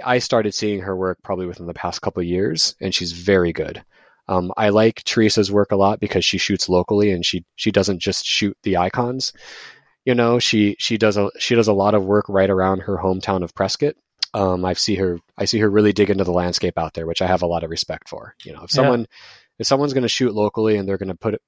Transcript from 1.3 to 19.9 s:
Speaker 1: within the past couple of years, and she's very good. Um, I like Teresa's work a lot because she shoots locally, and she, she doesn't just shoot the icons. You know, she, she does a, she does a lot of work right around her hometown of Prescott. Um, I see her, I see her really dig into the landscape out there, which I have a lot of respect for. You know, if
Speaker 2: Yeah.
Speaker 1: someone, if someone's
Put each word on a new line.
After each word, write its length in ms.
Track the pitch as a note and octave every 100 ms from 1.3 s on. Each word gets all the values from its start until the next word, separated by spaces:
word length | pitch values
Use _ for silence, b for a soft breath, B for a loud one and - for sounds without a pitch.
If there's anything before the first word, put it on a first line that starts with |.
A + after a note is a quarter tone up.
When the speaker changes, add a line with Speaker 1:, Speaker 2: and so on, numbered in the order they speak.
| F#2 F2+
Speaker 1:
within 200 | F2 F2
the 60 |
past 280 | E2+ F2+ -
couple 200 | G2+ F#2
of 60 | F2
years, 480 | F2+ G2+ D#2+ - -
and 140 | F#2+
she's 180 | - F2
very 400 | E2+ F#2 F#2+ F2
good. 320 | D#2+ D#2 - - b b b -
Um, 260 | F#2 F2+ -
I 120 | G#2+
like 340 | G#2+ A2+ - -
Teresa's 460 | A#2+ G#2+ A2 G2
work 200 | G2+ G2+
a 40 | G2
lot 240 | G2 G#2
because 240 | G#2 F#2
she 140 | - F#2+
shoots 320 | - G2 -
locally, 420 | F2+ - G#2 G#2
and 140 | F2+ -
she, 200 | F2+ - -
she 160 | A2+
doesn't 280 | G2+ G2 F2+
just 260 | G2 - -
shoot 300 | - G2+ -
the 140 | G#2 F2
icons. 560 | F#2 B2+ A#2+ C3 - - B B B B B B C3
You 80 |
know, 240 | A#2+ A#2 A#2+
she, 380 | - A2 G#2 G2
she 180 | - A2
does 200 | A2 G#2
a, 140 | G2+ -
she 160 | - A#2
does 120 | G#2+
a 60 |
lot 220 | G2 G2+ G#2+
of 80 | F#2+
work 200 | G#2 -
right 200 | G2 G2
around 320 | F#2+ F#2 F#2+
her 160 | G#2 F#2
hometown 460 | F#2 F#2 G2+ F#2+
of 120 | F2 -
Prescott. 400 | F#2+ - C#3+ - _ _ - G#2+
Um, 280 | F#2+ F2+ F#2
I 80 |
see 220 | F2 - F#2+
her, 220 | F#2 E2+ _ -
I 80 | G2+
see 120 | A2+
her 100 | G#2
really 240 | G#2 G#2
dig 180 | G2+ G#2
into 120 | F#2+
the 80 | F2+
landscape 460 | F2 F2 - F2+ E2+
out 160 | D#2+
there, 140 | - E2
which 140 | E2
I 40 | F#2
have 140 | F2+
a 60 | F2
lot 160 | E2+
of 80 | D#2+
respect 360 | D#2+ - - -
for. 280 | - - -
You 100 | -
know, 100 | -
if 80 | F2+
Speaker 2:
Yeah. 40 | C#3+
Speaker 1:
someone, 320 | C3+ A#2+ A2 B B B B -
if 80 | A2
someone's 280 | C#3 C#3+